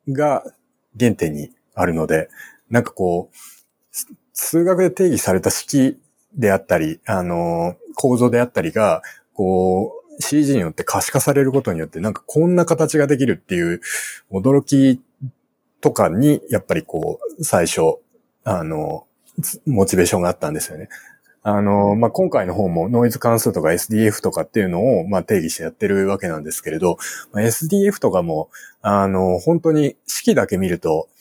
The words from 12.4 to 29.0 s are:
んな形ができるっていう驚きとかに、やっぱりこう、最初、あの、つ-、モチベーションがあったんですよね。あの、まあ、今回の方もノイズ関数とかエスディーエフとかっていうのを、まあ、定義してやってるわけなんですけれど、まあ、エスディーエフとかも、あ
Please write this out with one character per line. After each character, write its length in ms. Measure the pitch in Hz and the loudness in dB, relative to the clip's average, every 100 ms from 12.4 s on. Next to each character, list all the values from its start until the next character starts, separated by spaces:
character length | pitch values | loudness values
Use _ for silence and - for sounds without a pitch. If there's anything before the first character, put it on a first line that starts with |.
| 175 | 2
ん 100 | 180 | 2
な 100 | 170 | 2
形 320 | 165 156 156 | 2 0 0
が 80 | 143 | 0
で 100 | 139 | 2
き 80 | 131 | 0
る 60 | |
っ 40 | - | -2
て 180 | - | -4
い 200 | 90 85 | -2 -2
う 60 | 87 - - - - _ | -4 -6 -10 -10 -14 _
驚 320 | 95 113 143 | -2 2 2
き 380 | - 139 135 127 _ - 131 - _ _ _ _ | 4 4 4 2 _ -16 -16 -16 _ _ _ _
と 120 | 151 | -2
か 160 | 117 92 | 2 0
に、 320 | 90 147 147 - | 2 2 2 0
や 80 | - | -4
っ 60 | |
ぱ 100 | - | -2
り 80 | 95 | -4
こ 380 | - 165 - - 494 311 | -4 -6 -6 -6 -8 -8
う、 60 | |
最 220 | 156 - - | -2 0 0
初、 320 | - - - _ _ _ _ | 0 0 0 _ _ _ _
あ 180 | - 92 | -6 -4
の、 440 | 80 78 76 80 - _ _ - | -4 -6 -6 -8 -14 _ _ -10
つ-、 200 | - - - | -8 -6 -2
モ 200 | 117 95 | 2 2
チ 100 | 92 | 2
ベ 60 | |
ー 40 | 87 | 2
シ 100 | 101 | 2
ョ 20 | |
ン 40 | |
が 60 | 87 | 0
あ 40 | |
っ 60 | 85 | -2
た 120 | 78 | -4
ん 40 | |
で 60 | 76 | -6
す 100 | - | -8
よ 80 | 80 | -12
ね。 100 | 101 - - _ _ _ | -16 -20 -20 _ _ _
あ 180 | 107 104 | -4 0
の、 320 | 101 101 101 | 2 2 2
ま 140 | 104 117 | 2 0
あ、 20 | |
今 180 | - 185 | 0 0
回 180 | 131 92 | 0 0
の 60 | |
方 160 | 90 95 | -2 0
も 200 | 85 90 | 0 0
ノ 180 | 120 120 | 2 2
イ 40 | |
ズ 80 | - | 2
関 220 | 120 113 | 0 2
数 120 | 120 | 0
と 100 | 90 | 0
か 100 | 78 | 0
エ 60 | 85 | 0
ス 120 | - | 0
デ 80 | 110 | 2
ィ 20 | |
ー 40 | 110 | 2
エ 20 | |
フ 100 | 104 | 2
と 120 | 104 | -4
か 100 | 85 | -4
っ 40 | 80 | -4
て 140 | 117 | 0
い 40 | |
う 40 | 95 | 0
の 300 | 87 123 107 | 0 2 0
を、 80 | 85 | 0
ま 120 | 98 | -2
あ、 40 | |
定 140 | 85 104 | 0 0
義 140 | 80 | -2
し 60 | - | -6
て 60 | |
や 80 | 80 | -10
っ 20 | |
て 160 | - 101 | -4 -2
る 200 | 98 98 | 0 0
わ 100 | 98 | -2
け 100 | 90 | -4
な 100 | 78 | -8
ん 60 | |
で 60 | 76 | -8
す 100 | - | -10
け 120 | - | -8
れ 60 | 78 | -2
ど、 200 | 87 82 - - - | -2 -2 -6 -14 -8
ま 80 | 104 | -2
あ、 20 | |
エ 80 | 113 | -2
ス 180 | 113 156 | -2 -2
デ 100 | 196 | 0
ィ 40 | |
ー 20 | 202 | 0
エ 40 | |
フ 100 | 202 | 0
と 100 | 120 | 0
か 120 | 92 | 0
も、 280 | 85 78 78 - - _ | -2 -4 -8 -14 -20 _
あ 240 | 104 101 | -2 0